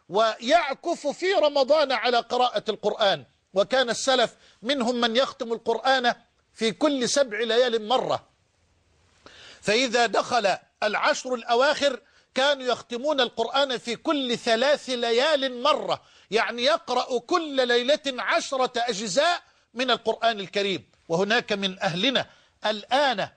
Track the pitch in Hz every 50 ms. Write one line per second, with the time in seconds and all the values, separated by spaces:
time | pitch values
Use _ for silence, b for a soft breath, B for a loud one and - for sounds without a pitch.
0 | _ - 170 214 226 220 214 - 233 240 311 349 302 277 269 - - 349 330 -
1 | - 285 226 - 349 370 403 339 302 294 285 285 262 240 302 320 285 269 254 214
2 | 214 247 240 233 226 - 240 247 247 240 - 214 - 220 202 - - 208 208 -
3 | 220 196 175 147 123 _ _ _ _ _ - 190 202 - 254 262 254 233 214 -
4 | - 269 262 247 226 - - b b b b b 196 240 294 277 220 240 247 240
5 | 233 233 220 247 269 - - - 247 226 233 220 - 226 226 220 - 269 269 262
6 | 247 240 - - _ _ _ _ _ _ _ - 220 226 185 - 285 311 285 262
7 | 240 208 - 285 277 233 208 208 240 220 220 240 254 247 226 226 214 214 254 247
8 | 196 - 135 117 - _ _ _ _ _ _ _ _ _ _ _ _ _ _ _
9 | _ _ B B B B B B B B B B B 196 208 240 269 240 208 240
10 | 240 214 196 - - - 247 233 202 190 165 - _ _ _ - - 214 190 165
11 | 202 294 277 - - 254 254 226 226 - 240 240 269 302 285 - 277 285 247 -
12 | b b b b b b - 262 269 294 285 269 254 247 226 - - - 240 233
13 | 262 302 302 269 247 220 - 226 226 - - 277 285 269 247 220 - 240 220 -
14 | - 320 320 277 262 240 240 - - 240 226 226 254 285 294 - - 254 254 240
15 | 240 233 226 233 277 320 311 277 269 262 247 240 247 302 294 - 196 175 147 -
16 | b b b b b b 190 220 208 196 233 240 240 277 330 330 - - 247 247
17 | 254 - 254 233 - - 349 349 320 302 277 262 254 240 240 240 240 262 302 294
18 | - 277 254 233 196 214 311 330 - - 277 254 254 247 - 233 240 247 208 185
19 | 233 208 165 277 302 349 349 - b b b b b b - 233 262 254 233 -
20 | - 220 220 - 233 226 226 202 190 165 - 208 202 202 180 135 - _ _ _
21 | _ - 165 170 202 202 226 240 - - 214 196 196 190 185 190 208 185 156 180
22 | 202 269 254 190 139 b b b b b b b - 214 220 208 - - 240 285
23 | 294 269 233 190 156 - _